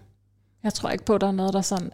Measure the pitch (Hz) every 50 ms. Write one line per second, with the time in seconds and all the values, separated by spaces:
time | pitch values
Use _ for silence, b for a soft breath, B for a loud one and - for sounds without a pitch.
0 | - - _ _ _ _ _ _ _ _ _ _ - 214 - - - - - -
1 | - - 214 196 196 196 190 190 190 190 190 196 185 - 208 185 175 175